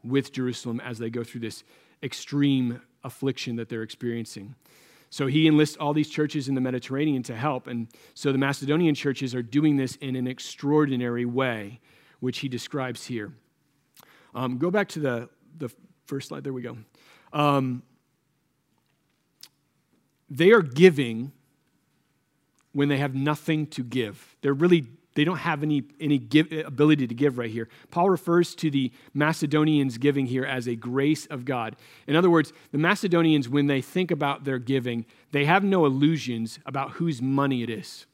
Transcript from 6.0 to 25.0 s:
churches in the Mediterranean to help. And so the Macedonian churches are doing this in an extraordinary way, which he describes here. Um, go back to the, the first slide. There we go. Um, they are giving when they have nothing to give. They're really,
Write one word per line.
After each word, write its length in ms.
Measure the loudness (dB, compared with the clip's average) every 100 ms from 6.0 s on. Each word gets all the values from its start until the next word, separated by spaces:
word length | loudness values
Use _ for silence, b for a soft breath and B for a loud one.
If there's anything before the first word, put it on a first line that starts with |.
| -2
churches 400 | -2 -4 -4 -4
in 60 | -2
the 60 |
Mediterranean 600 | -2 -4 -6 -4 -2 -2
to 120 | -4 -6
help. 320 | -4 -4 -8
And 200 | -8 -10 b b -4
so 180 | -2
the 40 | 0
Macedonian 580 | 0 -2 0 2 2 0
churches 380 | -4 -4 -6
are 100 | -6
doing 340 | -2 2 2 2
this 180 | 0 -6
in 200 | -8 -4
an 100 | -6
extraordinary 960 | -8 -14 -6 2 2 2 0 -2 -2
way, 560 | -2 0 0 -2 -8 -16 b b b b
which 200 | -6 -4
he 100 | -8
describes 560 | -8 -8 -6 -6 -8 -8
here. 260 | -8 -8 -14 _ _ _ _ _ _ b b b
Um, 240 | -6 -6 -2
go 120 | -2
back 200 | 0 -2
to 100 | -4
the, 300 | -2 -2 -6 _ _ -12
the 120 | -12 _ _ _ -12
first 220 | -10 -10
slide. 140 | -10
There 80 | -8
we 120 | -8
go. 140 | -10 -14 -18 b b b b
Um, 520 | 2 4 4 0 -4 -10 _ _ _ _ _ _ _ _ _ _ _ _ _ _ _ -20 _ _ _ _ _ _ _ _
they 220 | 4 8
are 120 | 8
giving 680 | 4 8 8 8 -2 -4 -8 _ _ _ _ _ _ _ _ _ _ _ _ _ _
when 160 | -2 0
they 80 | 2
have 180 | 0 -2
nothing 520 | -2 -2 -2 -2 -2
to 160 | -8
give. 520 | -6 -4 -6 -8 -20 _
They're 120 | -2
really, 340 | 2 4 4 2 -16